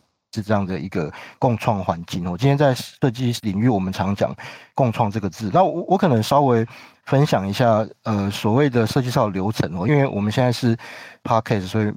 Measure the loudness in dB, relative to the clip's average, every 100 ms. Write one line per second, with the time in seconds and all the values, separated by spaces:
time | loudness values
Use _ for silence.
0 | _ _ _ -8 -2 -2 -2 -6 -6 -6
1 | -6 -8 -18 -2 0 0 0 -2 -2 -6
2 | -6 -6 -6 0 2 4 2 2 -6 -2
3 | -2 0 -4 -4 -4 0 2 2 0 -2
4 | -2 0 -2 -4 -16 -18 -8 0 0 2
5 | 0 0 -4 -6 0 2 2 0 0 2
6 | 4 2 4 4 4 2 0 -8 -20 _
7 | 0 2 4 2 0 0 2 2 0 -6
8 | -4 -2 -2 -2 0 2 2 2 2 0
9 | 0 0 0 0 -4 -2 -4 -2 0 2
10 | 2 0 -2 2 0 2 0 -2 -6 -18
11 | -20 -10 0 0 0 -2 -2 -2 -2